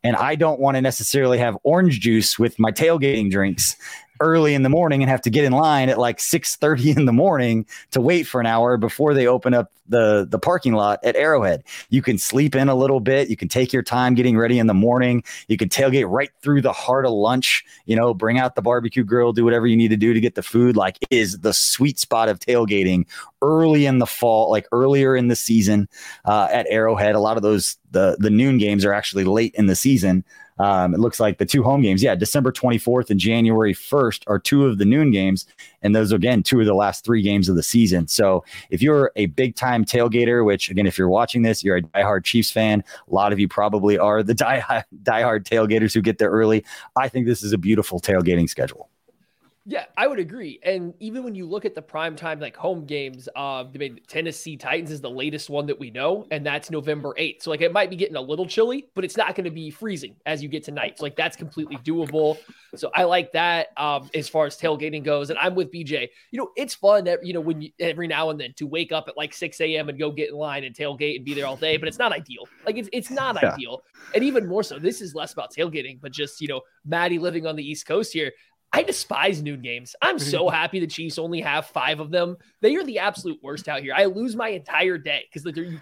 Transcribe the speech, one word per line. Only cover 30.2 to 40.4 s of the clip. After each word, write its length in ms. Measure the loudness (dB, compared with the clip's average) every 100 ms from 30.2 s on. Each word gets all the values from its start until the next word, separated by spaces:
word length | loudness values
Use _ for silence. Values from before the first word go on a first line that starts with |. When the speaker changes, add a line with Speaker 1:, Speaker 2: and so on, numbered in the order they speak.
| -2 -20 -18 -2
Speaker 1:
Um, 340 | 0 2 2
it 60 | 2
looks 200 | 0 2
like 200 | 0 0
the 80 | 0
two 160 | 2
home 180 | 2 4
games, 220 | 4 4
yeah, 100 | 2
December 380 | 2 0 0 0
twenty-fourth 580 | 0 0 0 0 0 2
and 100 | 0
January 540 | 2 2 4 4 2
first 500 | 0 0 2 2 -2 -4
are 100 | -2
two 300 | 2 4 4
of 100 | 4
the 80 | 4
noon 240 | 4 4
games. 380 | 2 2 0 -4 _ -20 _
And 140 | 2 2
those, 160 | 4
again, 320 | 2 2 2
two 160 | 2 2
of 80 | 4
the 80 | 4
last 280 | 2 -2
three 200 | 0 0
games 260 | 2 2 2
of 60 | 0
the 80 |
season. 440 | 2 4 4 2 0
So 380 | 2 2 2 -2 -20 -8
if 100 | 0
you're 320 | 2 4 2 0
a 100 | -2
big 300 | 0 -2 -2
time 280 | -2 0
tailgater, 600 | 0 0 2 2 2 2